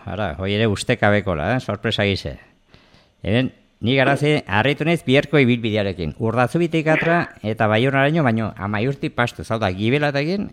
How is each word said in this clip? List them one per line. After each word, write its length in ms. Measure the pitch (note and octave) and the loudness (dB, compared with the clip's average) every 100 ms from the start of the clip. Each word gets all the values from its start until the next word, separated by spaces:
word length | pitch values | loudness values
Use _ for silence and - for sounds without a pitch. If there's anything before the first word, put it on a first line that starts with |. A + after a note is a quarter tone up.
ara, 320 | - F#2 G2 C#2+ | -10 -6 -6 -4
hoi 140 | G2 | -2
ere 120 | G#2 A2+ | 0 0
ustekabekola, 880 | G2 - A#2+ G#2+ G#2 F#2+ D#2+ E2+ B2+ | 0 -2 0 2 2 0 -2 -2 -2
eh? 40 | |
Sorpresa 420 | - G#2 A2+ G#2 | -4 -4 -2 0
gise. 340 | G2+ F#2+ - C2 - _ _ - _ _ _ _ | 0 0 -4 -12 -18 _ _ -20 _ _ _ _
Hemen, 300 | F2 A#2 C3 - _ - | -2 0 -2 -6 _ -6
ni 160 | A2 C3+ | 0 2
garazi, 460 | C3 C#3 D3 D3+ - | 2 2 0 0 0
harritu 380 | G2+ C3 D3 | 0 0 0
naiz 180 | D3+ E3+ | 0 0
biherko 340 | - C3+ - D3+ | 2 2 4 4
ibilbidearekin. 760 | B2 A#2+ A2+ G#2+ G2 F#2 D#2 - | 4 2 0 -2 -2 -4 -6 -4
Urdazubitik 680 | A2+ A#2 A#2+ E3 E3+ E3 D#3 | -2 0 0 0 0 0 0
atra 420 | D#3 E3 E3+ - - | 0 2 0 -2 -8
eta 240 | G#2+ A2 G#2+ | -6 0 2
Baionaraino, 560 | A2 C3 C3+ C#3+ E3 | 2 2 2 2 2
baino 300 | C3 A2 G#2+ - | 2 0 -2 -6
Amaiurti 520 | G2 G#2 B2+ C3+ D#3 | -4 -2 -2 -4 -6
pastuz. 400 | - A#2+ - - | -2 -4 -4 -6
Hau 80 | A2+ | -2
da, 120 | G2+ | -2
gibelatekin, 800 | F#2 A2 C#3+ D3 C#3 D3+ G3+ - | 0 0 0 0 -2 -2 -4 -6